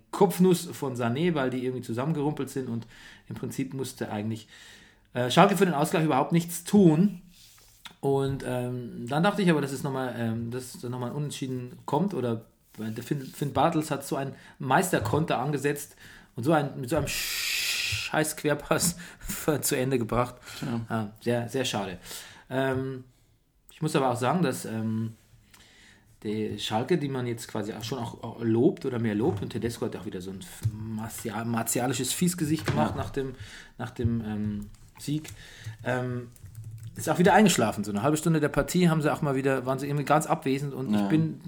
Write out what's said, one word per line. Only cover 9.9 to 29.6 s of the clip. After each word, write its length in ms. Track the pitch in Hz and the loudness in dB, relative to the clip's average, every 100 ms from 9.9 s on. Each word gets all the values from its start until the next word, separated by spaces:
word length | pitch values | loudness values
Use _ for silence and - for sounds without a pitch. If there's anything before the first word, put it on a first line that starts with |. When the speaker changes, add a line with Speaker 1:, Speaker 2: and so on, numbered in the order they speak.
| 131 127 117 | -2 -4 -2
Speaker 1:
ähm, 320 | 117 113 117 | -2 -2 -6
dass 300 | 127 127 - | -8 -10 -10
da 80 | 123 | -8
nochmal 220 | 123 123 | -6 -6
ein 60 | 139 | -4
Unentschieden 640 | 147 - 131 127 123 120 | -6 -6 -6 -6 -8 -12
kommt 300 | - 147 202 | -4 0 0
oder, 320 | 139 120 113 - _ _ - | 0 -2 -2 -6 _ _ -10
äh, 120 | 110 | -8
der 140 | 110 | -8
Finn, 160 | 117 143 | -4 -6
Finn 320 | 135 - 143 | -6 -6 -2
Bartels 380 | 135 156 160 151 | 2 2 2 -2
hat 140 | 139 - | -4 -4
so 100 | 143 | -4
einen 160 | 135 - - - | -4 -10 -18 -10
Meisterkonter 800 | 131 143 277 147 107 143 160 123 | 2 4 4 0 2 0 2 0
angesetzt 580 | 135 143 143 143 - - - - - | 0 0 0 -2 -8 -16 -20 -20 -16
und 100 | - | -4
so 80 | 127 | 2
ein, 280 | 156 143 143 | 2 2 -4
mit 80 | 127 | -2
so 80 | 156 | -2
einem 120 | 143 | 0
scheiß 1300 | - - - - - - - - - - 156 151 - | -4 -4 -4 -4 -4 -2 -4 -4 -4 -2 0 0 -2
Querpass 580 | 147 147 - 160 170 - - - - | -2 -2 0 0 0 -2 -12 -14 -10
<laughs> 320 | - - 135 | -4 0 0
zu 160 | - 135 | 0 0
Ende 220 | 127 131 | 0 0
gebracht. 380 | 110 117 123 - - - | 0 0 0 -4 -16 -10
Speaker 2:
Tja. 220 | 143 117 113 | -6 -4 -4
Speaker 1:
Ah, 180 | 113 104 - | -4 -4 -4
sehr, 260 | 117 120 113 | -2 -2 -2
sehr 160 | 135 123 | -4 -2
schade. 320 | 110 95 90 - - - - - | -2 -4 -8 -12 -16 -16 -20 -6
Ähm, 560 | 131 135 131 131 131 127 _ _ _ _ _ - | -2 0 -2 -4 -8 -14 _ _ _ _ _ -20
ich 100 | - | -6
muss 120 | 156 147 | -2 2
aber 140 | 131 | 2
auch 60 | 117 | 2
sagen, 260 | 123 175 | 2 2
dass, 220 | 139 123 | 2 0
ähm, 500 | 107 110 110 110 113 107 _ - _ - - - - - _ _ | -6 -4 -2 -2 -4 -8 _ -20 _ -20 -20 -20 -20 -20 _ _
die 360 | 110 107 107 104 | -6 -4 -4 -4
Schalke, 400 | - 110 123 175 | -2 -2 2 0
die 100 | 143 | 0
man 180 | 131 123 | -4 -4
jetzt 220 | 117 - | -6 -6
quasi 240 | 113 101 | -6 -6
auch 100 | 107 | -6
schon 140 | 113 135 | -6 -6
auch, 240 | 113 - | -6 -8
auch 200 | 117 - | -12 -4
lobt 420 | 117 110 156 196 | 2 4 4 2
oder 140 | 135 120 | -4 -2
mehr 160 | 113 | -2
lobt, 260 | 104 139 104 | 0 0 -2
und 80 | 117 | -6
Tedesco 360 | 113 | -4